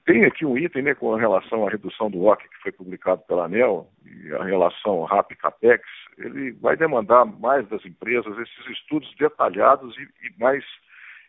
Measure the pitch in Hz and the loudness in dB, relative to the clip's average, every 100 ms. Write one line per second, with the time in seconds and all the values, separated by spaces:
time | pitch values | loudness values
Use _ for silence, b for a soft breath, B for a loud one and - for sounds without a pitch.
0 | - 208 170 - 151 123 170 135 143 135 | 2 4 4 2 -2 -2 -2 -4 -4 -2
1 | 120 110 113 95 - 113 101 104 92 - | -2 0 2 0 0 -4 -2 -4 -8 -8
2 | 107 92 101 98 - - 98 - 90 90 | -6 2 4 2 0 -14 -12 -12 -14 -6
3 | 95 92 - 87 85 101 123 90 - _ | -2 -2 -2 -4 0 2 2 0 -6 _
4 | - - 80 71 92 95 87 - 107 90 | -20 -20 -10 -8 -2 2 2 0 -4 -2
5 | 80 101 - - 78 - 113 113 - - | 0 0 0 -4 -8 0 2 2 -2 -20
6 | - - 120 135 131 107 117 147 160 127 | -20 -18 -14 -10 -12 -4 -2 0 0 -2
7 | 101 120 113 101 113 139 101 107 95 82 | 4 4 4 0 0 0 -2 -10 -12 -12
8 | 104 120 107 104 117 - 127 117 - 151 | -4 -4 -4 -10 -12 -16 -16 -16 -8 -8
9 | 131 - 147 - 120 92 120 135 131 120 | -6 -2 -2 0 -2 4 4 4 0 -18
10 | 139 _ 120 92 120 135 - - B B | -20 _ -20 -2 0 0 -6 -20 B B
11 | B B | B B